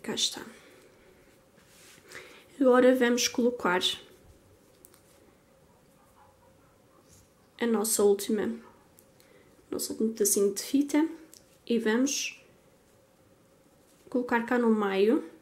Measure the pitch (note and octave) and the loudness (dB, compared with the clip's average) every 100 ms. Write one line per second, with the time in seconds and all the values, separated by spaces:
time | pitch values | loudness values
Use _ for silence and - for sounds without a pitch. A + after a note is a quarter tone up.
0 | - A3 - - - - - - - _ | -8 -4 -4 -6 -16 -20 -20 -20 -20 _
1 | - _ - _ _ _ _ - - - | -20 _ -20 _ _ _ _ -20 -20 -20
2 | - - - - - - C4 B3 B3 B3+ | -20 -20 -20 -20 -20 0 4 6 6 4
3 | A#3+ A#3+ - - A#3+ A#3+ F3+ F3+ F#3 - | 2 2 -2 0 0 0 -2 0 -2 -4
4 | - - - - _ _ _ _ - - | -14 -20 -20 -20 _ _ _ _ -20 -20
5 | _ _ _ _ _ _ _ _ _ _ | _ _ _ _ _ _ _ _ _ _
6 | _ _ - _ _ _ _ _ _ _ | _ _ -20 _ _ _ _ _ _ _
7 | _ - _ _ _ - A#3 A3 A3 - | _ -20 _ _ _ -6 -2 0 0 2
8 | G#3 G3+ - G#3+ A3+ A3+ - _ _ - | 2 2 -2 -4 -4 -8 -14 _ _ -20
9 | _ _ _ - _ _ _ F#3 - - | _ _ _ -20 _ _ _ -10 -8 -4
10 | A3 - G3+ - G3+ G3 - C#4 C#4+ D4 | -4 0 0 2 0 -2 -2 -2 0 0
11 | D#4+ - - - _ _ - A#3 A3 A3+ | -2 -6 -20 -20 _ _ -4 -2 0 0
12 | C#4 - - - - _ _ _ _ _ | 0 -2 -6 -10 -20 _ _ _ _ _
13 | _ _ _ _ _ _ _ _ _ _ | _ _ _ _ _ _ _ _ _ _
14 | - B3 A#3+ A#3 A#3 B3 A#3 G#3+ G3+ G3 | -6 -4 0 -2 0 0 2 2 0 2
15 | G#3 C#4+ - - | 2 2 -2 -20